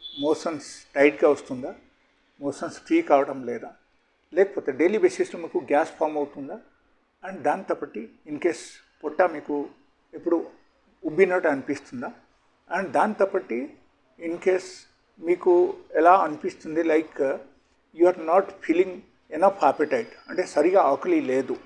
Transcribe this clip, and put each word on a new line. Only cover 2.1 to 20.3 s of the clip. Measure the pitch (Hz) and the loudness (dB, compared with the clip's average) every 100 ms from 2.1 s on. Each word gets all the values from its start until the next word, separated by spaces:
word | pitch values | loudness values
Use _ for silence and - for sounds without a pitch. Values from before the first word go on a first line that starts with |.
| _ _ - | _ _ -10
మోషన్స్ | 143 - 165 - | -10 -8 -10 -10
ఫ్రీ | - 165 | 0 2
కావడం | 165 143 143 135 120 | 4 4 2 -4 -8
లేదా? | 117 - - _ _ _ _ _ | -10 -12 -20 _ _ _ _ _
లేకపోతే | 302 - - - | 0 0 0 -6
డైలీ | 127 170 214 | 0 0 2
బేసిస్లో | 185 - 175 180 | 0 0 -6 -8
మీకు | 165 175 | -8 -6
గ్యాస్ | 135 147 160 | 0 0 0
ఫామ్ | - 160 151 | -4 -4 -4
అవుతుందా? | 143 - 139 220 _ _ _ _ _ _ 180 | -8 -10 -14 -16 _ _ _ _ _ _ -16
And | 190 | -6
దాంతోపాటు | 147 180 196 170 143 - | -2 -2 -4 -6 -8 -12
in | 226 _ 151 147 | -14 _ -14 -4
case | 180 151 - - _ _ | -4 -4 -12 -20 _ _
పొట్ట | 151 156 | -6 0
మీకు | 180 151 - 147 139 _ _ _ _ | 0 -2 -6 -6 -6 _ _ _ _
ఎప్పుడు | 151 165 165 - - _ _ _ _ | -6 0 0 -2 -14 _ _ _ _
ఉబ్బినట్టు | 339 156 185 180 170 | -2 2 4 4 0
అనిపిస్తుందా? | 139 127 139 - 123 151 - _ _ _ _ - 175 | 0 -4 -8 -8 -12 -12 -14 _ _ _ _ -8 -6
And | 180 | -2
దాంతోపాటు | 143 208 214 196 190 - 233 285 - _ _ _ - | 0 0 0 0 -2 -4 -8 -8 -14 _ _ _ -12
in | 165 165 | -10 -4
case | 190 185 - - - _ _ - | 0 0 -2 -20 -20 _ _ -8
మీకు | 170 175 185 175 180 - - | -2 0 4 4 4 -2 -4
ఎలా | 160 170 190 | 4 6 6
అనిపిస్తుంది, | 160 147 190 - 160 156 | 4 -4 -8 -10 -6 -2
like, | 165 156 160 - 135 - - _ _ _ _ 160 | 2 0 0 -4 -4 -4 -10 _ _ _ _ 2
you | |
are | 175 175 | 4 2
not | 160 185 | 2 2
feeling | 190 - - 165 190 180 - _ - - | 2 -4 -2 0 0 -4 -18 _ -10 0
enough | 190 196 147 | 2 4 2
appetite, | 131 151 127 - - | 2 0 -2 -4 -12
అంటే | - | -10